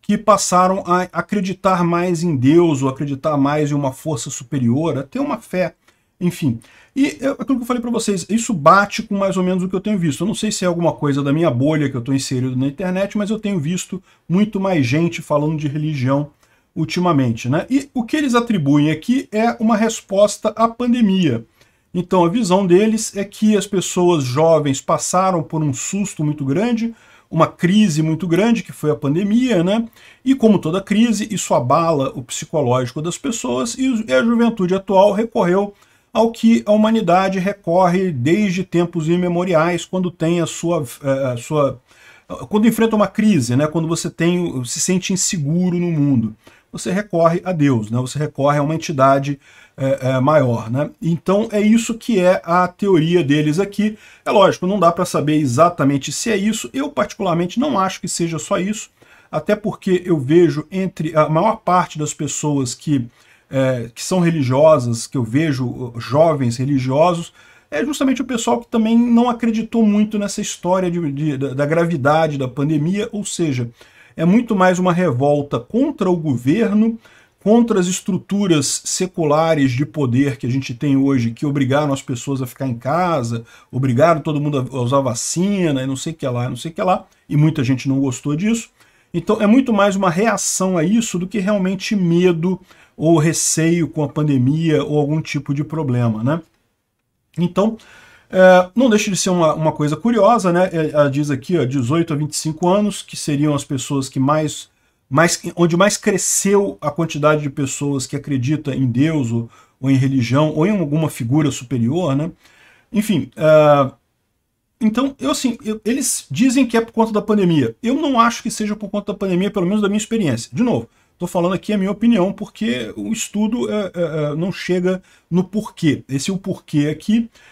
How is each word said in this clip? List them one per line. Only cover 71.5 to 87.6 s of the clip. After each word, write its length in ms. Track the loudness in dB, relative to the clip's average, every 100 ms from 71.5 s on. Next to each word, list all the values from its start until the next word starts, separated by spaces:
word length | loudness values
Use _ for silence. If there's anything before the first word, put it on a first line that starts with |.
da 120 | -2 0
gravidade 720 | 0 0 0 2 2 0 -2
da 100 | -6
pandemia, 600 | -2 -2 0 0 -2 -4
ou 140 | -6 -8
seja, 440 | -4 -2 -2 -6 -10 -20 _ -14 -2
é 100 | 2
muito 280 | 2 2 2
mais 220 | 2 2
uma 160 | 0
revolta 640 | 2 0 2 2 0 -2 -6
contra 500 | -2 -2 0 0 0
o 80 | 0
governo, 800 | 0 -2 0 2 2 2 2 -2 -10 _ _ _
contra 360 | 2 4 4 0
as 80 | 0
estruturas 960 | -4 -4 -4 -2 -2 2 2 0 -6 -6
seculares 840 | -6 -4 -2 0 2 2 2 2
de 120 | 0
poder 540 | -4 -2 0 2 0 -2
que 80 | -4
a 40 |
gente 260 | -4 -4 -4
tem 200 | 0 2
hoje, 360 | 2 2 -2
que 120 | -4
obrigaram 480 | -2 0 0 0 0
as 100 | -4
pessoas 380 | -6 -8 -6 -6
a 60 | -6
ficar 220 | -6 -6
em 80 | -6
casa, 680 | -2 -2 0 -2 -2 -6 -8 -20 _
obrigaram 500 | -4 0 4 4 2
todo 180 | 0 -2
mundo 300 | -2 -2 -4
a 60 | -4
usar 200 | 0 0
vacina 840 | 0 -4 -6 -2 -2 0 0 0
e 60 | -4
não 80 | -6
sei 180 | -8
o 20 | -6
que 120 | -4
lá, 200 | -4 -4
não 80 | -6
sei 140 | -10
o 20 |
que 100 | -4
lá, 240 | -2 -2 -4 _ -2
e 80 | 2
muita 280 | 2 2